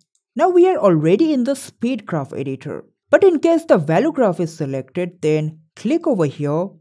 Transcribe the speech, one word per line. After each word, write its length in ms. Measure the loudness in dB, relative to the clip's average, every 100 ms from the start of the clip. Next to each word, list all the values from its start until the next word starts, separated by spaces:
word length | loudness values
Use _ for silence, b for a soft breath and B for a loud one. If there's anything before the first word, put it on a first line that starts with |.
| _ _ _ -2
Now 100 | 2
we 180 | 4 4
are 80 | 4
already 560 | 2 2 4 2 2
in 100 | 0
the 140 | -2 -4
speed 480 | -8 -8 -6 -6 -6
graph 260 | -8 -6
editor. 540 | -8 -8 -8 -10 -14 -16 _ _
But 160 | 2 4
in 140 | 2
case 260 | 2 0 2
the 120 | 0
value 360 | 2 0 0
graph 260 | 0 0 0
is 160 | -6 -6
selected, 680 | -8 -8 -8 -8 -8 -4
then 380 | -2 0 -2 -10 _ -10
click 320 | -4 -2 0
over 180 | 0 -2
here, 440 | -2 -4 -4 -6 -10